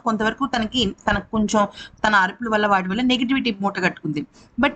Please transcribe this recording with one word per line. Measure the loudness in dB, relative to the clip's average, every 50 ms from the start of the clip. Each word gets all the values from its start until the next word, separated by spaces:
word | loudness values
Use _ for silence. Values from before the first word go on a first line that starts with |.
| -2
కొంతవరకు | -2 -2 0 0 -2 -2 -2 -4 -2 -2
తనకి, | -2 -2 -2 0 0 0 0 -2 -2 -2 -2
తనకు | -2 -2 -2 -2
కొంచెం | -2 0 0 2 2 2 2 0 -2 -10 -20 -20 -8 -4 0
తన | 4 4
అరుపుల | 4 4 2 0 -6 -2 0
వల్ల | 0 2 2
వాటి | 2 2 2 0 -2
వల్ల | -2 0
నెగటివిటీ | 0 2 2 0 0 0 0 0 0 -2 -2 -2
మూట | -2 -4 -2 0 -2
కట్టుకుంది. | -2 -2 -4 -6 -6 -4 -4 -6 -8 _ -20 -20 _ _ 0
But | 0 0 0